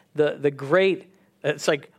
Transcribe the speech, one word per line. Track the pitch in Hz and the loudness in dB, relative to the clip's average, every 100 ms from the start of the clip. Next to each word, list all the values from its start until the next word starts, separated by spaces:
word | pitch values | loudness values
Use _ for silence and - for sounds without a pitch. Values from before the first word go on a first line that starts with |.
| _ | _
the, | 147 147 - | -2 -2 0
the | 143 | -4
great, | 135 139 180 190 170 - _ _ _ | -2 0 2 2 0 -8 _ _ _
it's | 147 151 - | -6 -2 -2
like | 147 - | -2 -6